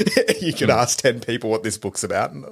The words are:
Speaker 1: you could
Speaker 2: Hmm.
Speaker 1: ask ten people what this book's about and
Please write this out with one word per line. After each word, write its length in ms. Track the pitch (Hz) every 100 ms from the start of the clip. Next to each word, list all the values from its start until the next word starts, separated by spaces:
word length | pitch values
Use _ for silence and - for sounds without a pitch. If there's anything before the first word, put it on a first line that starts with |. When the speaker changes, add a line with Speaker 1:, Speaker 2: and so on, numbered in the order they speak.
| 208 - 233 -
Speaker 1:
you 120 | 170
could 180 | - 135
Speaker 2:
Hmm. 80 | 117
Speaker 1:
ask 200 | 120 -
ten 200 | 135 120
people 300 | 110 120 110
what 120 | 110
this 120 | 107 101
book's 280 | 101 -
about 260 | 95 92 120
and 140 | 143 -